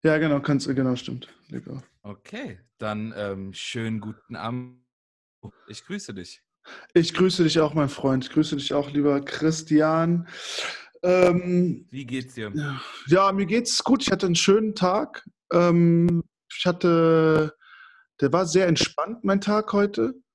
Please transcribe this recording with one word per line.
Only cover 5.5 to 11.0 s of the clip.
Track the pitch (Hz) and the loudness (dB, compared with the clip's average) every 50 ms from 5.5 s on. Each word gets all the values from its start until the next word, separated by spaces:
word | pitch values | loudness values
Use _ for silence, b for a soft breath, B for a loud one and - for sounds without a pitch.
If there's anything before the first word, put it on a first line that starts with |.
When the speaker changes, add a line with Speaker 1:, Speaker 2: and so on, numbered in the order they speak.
| _ _ _ | _ _ _
Speaker 2:
Ich | - 107 - _ | -20 -20 -20 _
grüße | - 190 208 - - | -12 -12 -12 -12 -14
dich. | 104 92 90 - - _ _ _ _ _ B B B B B B | -14 -14 -16 -16 -20 _ _ _ _ _ B B B B B B
Speaker 1:
Ich | _ 175 165 170 - | _ 2 2 2 0
grüße | - 185 185 180 - | 2 2 2 4 2
dich | 170 156 151 165 | 2 2 4 2
auch, | 156 147 | 2 2
mein | 143 160 143 135 | 2 0 -2 -2
Freund. | - - - 135 131 131 127 | -2 -2 0 0 0 0 -2
Ich | - | -2
grüße | - 156 151 - 160 | 0 0 0 0 -2
dich | 143 135 - 143 | -6 -4 -2 -2
auch, | 147 143 143 | -2 -2 -2
lieber | 143 147 143 147 139 143 | -2 0 2 2 2 0
Christian. | 139 - - - 156 160 160 160 - - 156 151 156 156 160 165 165 170 175 175 170 B B B B B B B B B B B B B B - | -2 -6 -6 -2 0 0 -2 -2 -2 2 2 4 4 4 2 2 2 2 0 0 -2 B B B B B B B B B B B B B B -4